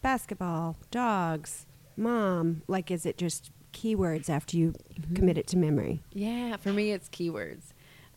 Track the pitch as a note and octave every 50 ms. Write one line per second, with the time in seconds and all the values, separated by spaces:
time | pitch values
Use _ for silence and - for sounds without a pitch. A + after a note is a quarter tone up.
0 | - C4 C4 A#3+ - - G#3 - F#3+ F3 E3 D#3+ E3 E3 D#3+ - - - - B3
1 | B3 A#3 G#3 F#3+ F3 E3 D#3+ D3+ D#3 - - - - - - - - - - -
2 | G#3+ A#3 A#3+ A#3 G#3 F#3+ F3+ E3+ E3 E3 E3 D#3 - - F#3+ F#3+ F3 - F3+ E3
3 | - D#3+ - - F3+ E3 - - - - - - - - - - - A3+ A3 F#3+
4 | F#3 E3+ D#3 D#3+ E3 - D3+ D3 - - - E3+ D#3+ E3 - - - - - -
5 | D3+ D#3 F3 F#3+ F#3+ F3+ D#3 - - - F3+ F3+ E3 D3+ D3 C#3 F2+ - - D3+
6 | - - - G3 G#3 A3 A#3 A#3+ B3 A#3 A3 G3 - G3 G3+ G#3 G#3 G#3+ G#3 F3+
7 | - - - - F3 E3+ D#3+ G#2 E2+ D2+ A#1+ - - - - - - - - -
8 | - - -